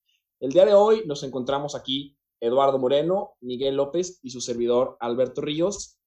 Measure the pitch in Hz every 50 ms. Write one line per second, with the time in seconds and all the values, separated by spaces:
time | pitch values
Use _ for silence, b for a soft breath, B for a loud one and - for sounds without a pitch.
0 | _ _ _ _ _ _ _ - 127 139 151 180 196 214 202 202 208 220 220 220
1 | - 151 139 - 147 131 131 131 120 127 139 143 147 143 - 127 - 131 131 139
2 | 139 - _ _ _ _ _ - 117 117 123 135 139 139 135 127 123 123 139 147
3 | 151 170 185 202 - - _ _ 123 123 127 120 135 135 135 139 143 143 - 175
4 | 185 180 - _ - 123 123 123 120 127 120 117 120 120 120 123 131 131 - -
5 | 120 120 120 123 127 123 - 143 143 151 147 156 175 202 196 - - - _ _
6 | _